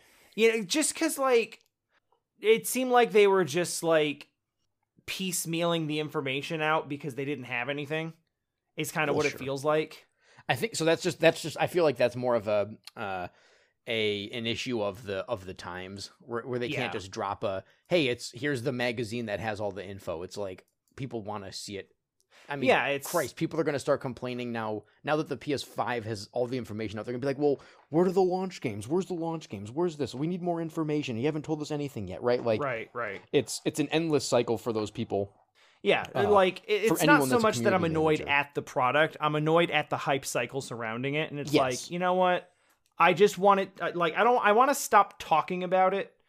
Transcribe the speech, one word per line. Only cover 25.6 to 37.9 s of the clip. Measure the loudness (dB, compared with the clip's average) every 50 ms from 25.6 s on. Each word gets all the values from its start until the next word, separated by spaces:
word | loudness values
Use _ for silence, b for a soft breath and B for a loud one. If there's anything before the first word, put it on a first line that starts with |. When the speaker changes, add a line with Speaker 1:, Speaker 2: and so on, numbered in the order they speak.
| -4
Speaker 2:
five | -6 -6 -6 -4 -2 -4 -4 -4
has | -6 -6 -8 -8 -8 -4
all | -4 -4 -2
the | -4 -6
information | -6 -8 -8 -8 -8 -6 -6 -8
out, | -8
they're | -6 -6
gonna | -4
be | -2 -4
like, | -2 2
"Well, | 2 2 2 0 B B B B B B
where | 2 2 2 4
are |
the | 4 2
launch | 2 2 2 -2 -4 -6 -8 -6
games? | -6 -6 -6 -6 -6 -2
Where's | -2 -2 -2
the | -2 -4
launch | -6 -4 -4 -6 -6 -8 -10
games? | -12 -12 -10 -8
Where's | -4 -2 -2 -2 -2
this? | -4 -6 -6 -6
We | -4 -4 -4
need | -4 -4
more | -2 -4 -2 -2
information. | -4 -4 -4 -4 -2 -2 -2 -2 -2 -2 -4 -2
You | -2 -2
haven't | -2 -2 -4
told | -4 -4 -4
us | -4 -6
anything | -6 -6 -6 -6 -6 -8 -8 -8
yet," | -6 -2 0
right? | 2 2 2 2
Like, | 2 0 0
Speaker 1:
Right, | 0 -2 -4 -6 -8 -10 -8
right. | -8 -6 -6 -8 -10 -6 _
Speaker 2:
it's, | 0 0 0 0 -4 -6 -4
it's | -4 -2 -2
an | -2 0
endless | 0 0 0 2 0 0 2
cycle | 2 2 2 2 2 -2 -2
for | -2 -2 -2
those | -2 -2 -4
people. | -4 -6 -6 -2 -2 -2 -2 -4 _ _ _ _ _ b b b b b b
Speaker 1:
Yeah, | 2 2 2 0 -2 -2
Speaker 2:
Uh, | 0 4 6
Speaker 1:
like, | 6 6 6 4 2 -2 -4 -2
it, | 0 2 2 2
Speaker 2:
for | 2
Speaker 1:
it's | 4 6
not | 8 8
Speaker 2:
anyone | 8 8 6
Speaker 1:
so | 4
Speaker 2:
that's | 4 4
a | 2
Speaker 1:
much | 2 2
that | 2 2 2
I'm | 2
Speaker 2:
community | 2 0